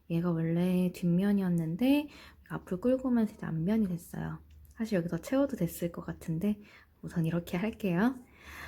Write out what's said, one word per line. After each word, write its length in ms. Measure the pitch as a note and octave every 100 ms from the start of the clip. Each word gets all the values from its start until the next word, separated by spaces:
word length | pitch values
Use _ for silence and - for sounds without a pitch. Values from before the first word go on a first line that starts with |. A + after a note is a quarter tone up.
| -
얘가 220 | E3 F3
원래 580 | E3 E3 E3+ F3+ F3+ F3+
뒷면이었는데 1160 | F3+ F3 F3 G3+ G3+ F#3 E3+ D#3+ F3 B3+ C#4+ D4 - - - -
앞으로 320 | D#3+ - F3+
끌고 280 | A#3+ C4 C4
오면서 260 | A#3+ G#3+
이제 120 | - -
앞면이 400 | D#3+ E3 A3 G3+
됐어요. 520 | E3+ - E3 D#3+ D#3+ - - -
사실 240 | - A3 F#3+
여기서 200 | E3+ E3
채워도 380 | - C4 C#4 A3
됐을 360 | E3+ - F3
것 120 | E3+
같은데 560 | E3+ E3 - D#3+ G3+ G#3 - - - _
우선 220 | D#3+ F3
이렇게 320 | D#3+ E3+ E3+ F3+
할게요. 640 | G#3+ A3+ G3+ E3+ A#3 C4 - - - -